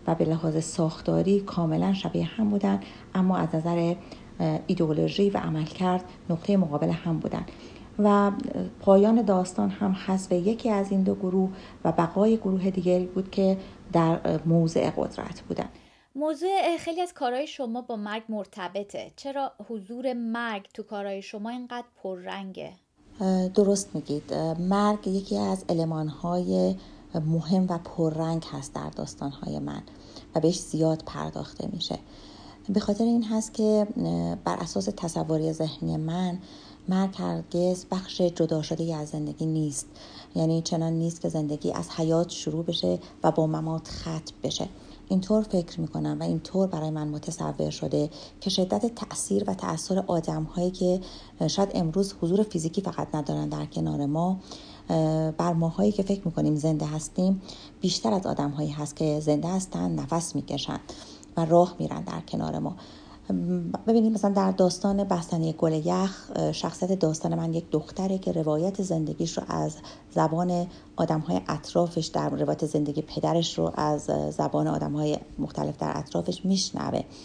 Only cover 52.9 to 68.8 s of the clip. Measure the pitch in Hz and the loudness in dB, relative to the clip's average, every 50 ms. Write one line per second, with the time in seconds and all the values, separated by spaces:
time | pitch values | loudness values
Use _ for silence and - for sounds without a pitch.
52.9 | 165 151 147 - - 151 143 151 151 151 151 147 151 151 151 147 - 165 160 156 | -4 -4 -4 -2 -2 -2 -2 -2 -2 -2 -2 -2 -2 -4 -6 -6 -4 -2 -2 0
53.9 | 151 147 143 143 147 160 170 180 190 190 - - - - - - - - - - | 0 0 0 0 2 2 2 2 0 -2 -6 -12 -16 -16 -16 -18 -18 -10 -4 0
54.9 | 170 160 160 156 156 160 160 156 156 - 170 175 170 165 165 165 165 - 196 208 | 2 2 2 2 2 2 0 0 0 0 0 2 2 2 2 0 2 2 2 4
55.9 | 208 - 190 190 202 196 - 170 160 156 151 151 151 147 147 160 156 151 156 151 | 4 2 0 0 -2 0 -2 -2 -2 0 2 2 2 2 2 2 2 0 0 -2
56.9 | 156 156 - - - - 185 190 196 190 - - - - - - - - - 180 | -4 -4 -6 -4 -2 2 2 4 2 2 -2 -8 -16 -16 -18 -20 -6 -2 0 0
57.9 | 180 - - 226 208 185 190 - 139 - 143 143 139 147 151 147 147 151 151 151 | 0 2 2 2 2 2 2 0 0 0 0 0 0 -2 -2 -2 -2 -4 -6 -6
58.9 | - - 160 151 147 151 151 147 147 147 156 170 185 190 185 - - 170 180 175 | -2 0 0 2 2 2 2 2 2 2 2 0 0 -2 -2 -2 -4 -2 -2 0
59.9 | 165 151 143 131 165 170 165 - - 143 127 - - 147 - - 143 139 - - | -2 -2 -2 -2 -2 -2 -2 -2 -4 -4 -4 -4 -4 -4 -4 -4 -6 -8 -10 -12
60.9 | - - - - - - - - - 170 165 156 170 175 180 180 - - 160 156 | -16 -16 -16 -18 -18 -20 -20 -6 -2 0 4 8 8 8 8 6 2 -2 -4 -4
61.9 | - - 175 - - 165 165 - - - - - - - 156 - 185 - - - | -4 -6 -6 -6 -8 -8 -8 -6 -4 -4 -2 -2 -4 -4 -4 -6 -6 -10 -14 -18
62.9 | - - - - - - - - 190 180 175 175 180 175 170 170 190 202 - 226 | -20 -20 -20 -20 -20 -12 -4 -2 -2 0 0 0 0 0 -2 -2 -4 0 2 4
63.9 | 226 233 220 220 226 202 - 202 196 196 190 190 185 - 185 180 175 - - 196 | 6 6 6 4 4 2 2 2 4 4 4 4 4 4 4 4 4 2 0 2
64.9 | 196 196 202 196 185 170 165 - 175 165 160 160 160 - 170 160 160 156 151 175 | 2 2 2 0 0 -2 -2 -2 0 0 0 0 0 2 2 2 2 2 0 0
65.9 | 180 185 190 190 190 - - - - - 160 156 156 - - 175 170 - 185 180 | 2 2 0 0 -2 -6 -10 -6 -2 -2 0 0 0 -2 -4 -6 -4 -2 -2 0
66.9 | 190 - 170 156 160 - - 165 165 165 165 165 160 165 - - - 151 156 - | 2 2 2 0 0 0 -2 -2 -2 0 0 0 -2 -2 -2 0 -2 -2 -2 -4
67.9 | - - 190 190 196 190 190 185 170 165 156 151 151 151 170 196 190 - | -4 -4 -2 0 -2 -2 -2 -2 -2 0 0 2 0 2 0 0 -2 -2